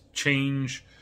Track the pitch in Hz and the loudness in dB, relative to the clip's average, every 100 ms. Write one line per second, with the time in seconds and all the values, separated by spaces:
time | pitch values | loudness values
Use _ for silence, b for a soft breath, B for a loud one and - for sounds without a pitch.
0 | - - 147 139 139 139 131 - b b | -10 -2 2 2 2 0 -4 -6 b b